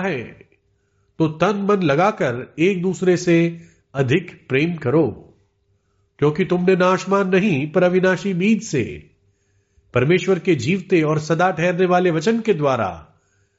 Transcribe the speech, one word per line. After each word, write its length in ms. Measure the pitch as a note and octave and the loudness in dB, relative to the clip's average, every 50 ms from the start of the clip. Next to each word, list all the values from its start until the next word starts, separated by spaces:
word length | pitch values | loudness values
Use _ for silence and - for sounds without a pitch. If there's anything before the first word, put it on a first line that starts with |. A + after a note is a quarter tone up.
| F#3 | 0
है, 460 | G3 E3 B2+ G#2+ - - - - _ _ _ _ _ _ _ _ _ _ _ _ _ _ - | -2 -4 -6 -8 -12 -16 -20 -20 _ _ _ _ _ _ _ _ _ _ _ _ _ _ -2
तो 80 | D#3+ D#3 | -2 -2
तन 400 | D#3 D#3 F3 G3 G#3+ G#3 G3 F#3+ | 0 0 0 0 0 0 0 0
मन 120 | G#3 G3+ | 0 0
लगाकर 720 | F#3 D3+ C#3 D3+ F3+ G#3 G#3+ - F3+ C3+ A#2 B2 B2+ - _ - | 2 0 2 2 2 0 0 0 -2 -4 -4 -6 -8 -12 _ 0
एक 220 | D#3+ F#3+ G3+ F3 | 0 0 0 0
दूसरे 360 | E3+ F#3+ F3+ - F#3+ F3+ F3+ E3+ | -2 -4 -4 0 0 0 0 2
से 440 | F3 F3 E3+ E3 E3+ E3+ E3+ - - - _ _ _ _ - | 2 2 2 2 2 0 -2 -6 -14 -20 _ _ _ _ -4
अधिक 540 | C#3 C#3 A#2+ C3+ F#3+ F#3+ - - - _ - | -4 0 0 0 0 -2 -4 -12 -20 _ -4
प्रेम 260 | B2+ C3 D3+ E3+ F3 | -2 0 0 -2 -2
करो, 600 | D#3+ - A#2+ B2 D#3+ D#3 A#2 F2+ - - - _ _ _ _ _ _ _ _ _ _ _ _ _ _ _ _ _ - | -4 -2 0 2 2 2 0 -2 -8 -14 -20 _ _ _ _ _ _ _ _ _ _ _ _ _ _ _ _ _ -2
क्योंकि 260 | C#3 D3 D3+ F#3 F#3+ | 0 0 0 0 -2
तुमने 300 | - F3 F3+ F3 F#3 F#3+ | 0 0 0 2 2 2
नाशमान 540 | F3 F3+ F3+ F#3 F3+ - F#3+ G3 G3 G3 F#3 | 4 4 2 2 0 0 0 0 0 0 2
नहीं, 420 | F#3 F#3 F#3+ A3 E3+ B2+ C#3+ D3+ | 2 2 2 2 0 0 -2 -2
पर 120 | D3+ F#3 F3+ | 0 2 2
अविनाशी 500 | F3+ F3+ F#3 F3 F#3 F#3 - - G3+ F#3+ | 2 2 2 2 2 0 0 -2 -4 -2
बीज 300 | E3 F#3 G#3+ A3+ G#3+ - | 0 0 2 0 0 -2
से, 460 | - - C3+ G#2+ - D2+ D2+ - _ _ _ _ _ _ _ _ _ _ _ _ _ _ _ _ _ - | -4 -4 -4 -4 -4 -8 -12 -18 _ _ _ _ _ _ _ _ _ _ _ _ _ _ _ _ _ -2
परमेश्वर 460 | - - D3 F3+ F#3 F#3 F#3 F#3+ E3+ | 0 2 2 2 2 2 0 -2 0
के 160 | - G3 E3+ | 0 0 0
जीवते 460 | C3+ G#2 C3 F#3 G3 F#3 - G3 E3 | 0 0 -2 -2 -4 -2 0 0 2
और 180 | D#3 D3+ D#3 D3+ | 2 2 0 -2
सदा 320 | D3+ - E3+ D#3+ F3+ F#3 | -2 -2 -2 0 0 0
ठहरने 340 | F#3 D3+ E3 F3+ F3+ E3+ F#3 | 0 0 -2 -2 0 0 0
वाले 260 | F3 F3+ F3+ F#3 F3+ | 2 2 2 2 2
वचन 300 | D#3+ E3 D#3 A3 A3+ A#3 | 0 0 0 0 0 0
के 120 | A3 A3+ G3 | 0 0 0
द्वारा 600 | D#3 D3 C#3 C3 A#2+ G#2+ F#2 E2+ D#2+ D#2 - _ _ _ _ _ _ _ _ _ | 0 0 0 0 0 -2 -4 -6 -8 -14 -20 _ _ _ _ _ _ _ _ _